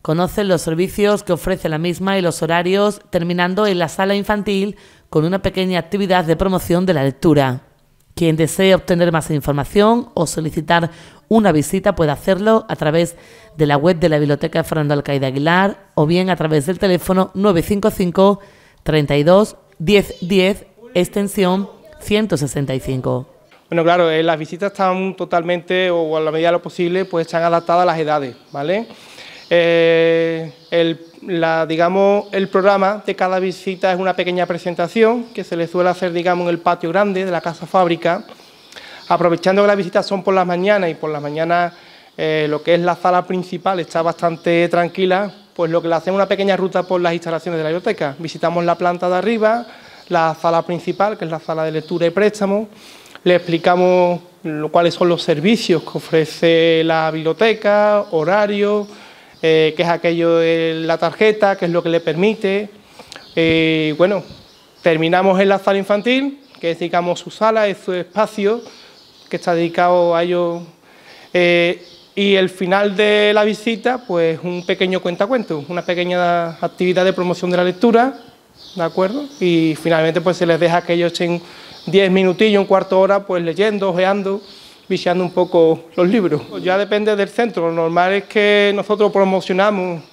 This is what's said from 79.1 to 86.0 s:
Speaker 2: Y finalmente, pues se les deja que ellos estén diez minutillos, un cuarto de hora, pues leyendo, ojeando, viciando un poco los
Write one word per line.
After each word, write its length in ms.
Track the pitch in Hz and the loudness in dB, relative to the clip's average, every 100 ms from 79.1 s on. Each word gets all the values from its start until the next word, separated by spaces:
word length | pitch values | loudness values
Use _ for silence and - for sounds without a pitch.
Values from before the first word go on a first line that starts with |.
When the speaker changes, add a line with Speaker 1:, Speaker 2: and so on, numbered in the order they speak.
| 254 285 - | -2 -10 -4
Speaker 2:
Y 380 | 180 170 160 151 | 0 2 0 -2
finalmente, 420 | 170 165 160 165 | 0 0 2 0
pues 160 | 170 175 | -2 -2
se 80 | 170 | 0
les 120 | 165 | 2
deja 220 | 170 170 | 2 2
que 140 | 175 | 0
ellos 180 | 170 170 | 0 0
estén 300 | 170 175 170 170 - - - | -2 -2 -4 -6 -20 -20 -14
diez 260 | - 175 190 | 0 2 4
minutillos, 500 | 190 185 175 220 202 | 4 2 2 2 4
un 60 | 196 | 2
cuarto 300 | 190 185 190 | 0 2 2
de 60 | |
hora, 240 | 190 196 196 | 4 2 0
pues 160 | 180 | -4
leyendo, 480 | 170 160 214 208 196 | -2 0 0 0 -2
ojeando, 500 | 175 185 202 196 196 - - - - - | 0 0 0 -2 -6 -10 -20 -20 -20 -6
viciando 360 | 185 - 180 | -4 0 0
un 80 | 180 | 0
poco 540 | 180 175 180 160 160 - | 0 0 4 4 2 -4
los 120 | - | 0